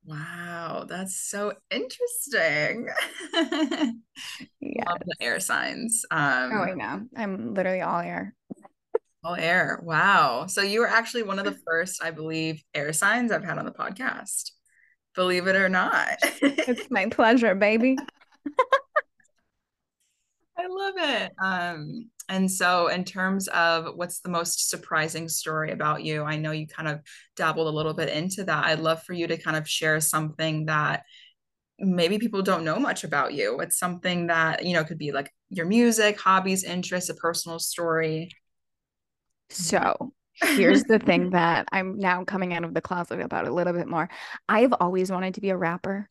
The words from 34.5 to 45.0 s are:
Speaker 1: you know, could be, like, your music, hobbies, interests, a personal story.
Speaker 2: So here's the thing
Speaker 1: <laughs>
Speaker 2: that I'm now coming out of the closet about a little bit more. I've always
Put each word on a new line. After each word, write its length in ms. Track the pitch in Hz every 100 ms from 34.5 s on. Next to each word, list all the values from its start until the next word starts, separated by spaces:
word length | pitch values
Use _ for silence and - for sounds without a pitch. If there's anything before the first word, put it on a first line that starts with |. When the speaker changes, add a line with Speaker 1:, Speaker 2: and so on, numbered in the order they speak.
| -
Speaker 1:
you 100 | 180
know, 100 | 170
could 160 | 156 156
be, 120 | 147
like, 200 | 139 143 _ _
your 160 | 190 170
music, 540 | 226 240 226 214 208
hobbies, 440 | 196 190 190 190
interests, 460 | 185 180 175 180 175
a 60 | 160
personal 420 | 170 170 170 165
story. 720 | - - 170 160 160 160 175 - _ _ _ _ _ _ _ _ _ _ _
Speaker 2:
So 640 | - 165 196 - - 254 _ _ -
here's 480 | 349 285 190 -
the 160 | - 220
thing 300 | - 175 180
Speaker 1:
<laughs> 20 |
Speaker 2:
that 360 | 180 170 156 -
I'm 260 | 190 190 202
now 260 | 196 180
coming 300 | 185 196 185
out 100 | 170
of 120 | 170 165
the 60 |
closet 380 | - 180 170 -
about 280 | - 85 87
a 60 |
little 200 | 151 175
bit 140 | 175 -
more. 220 | 170 160 - - - -
I've 260 | 214 254 240
always 320 | 175 185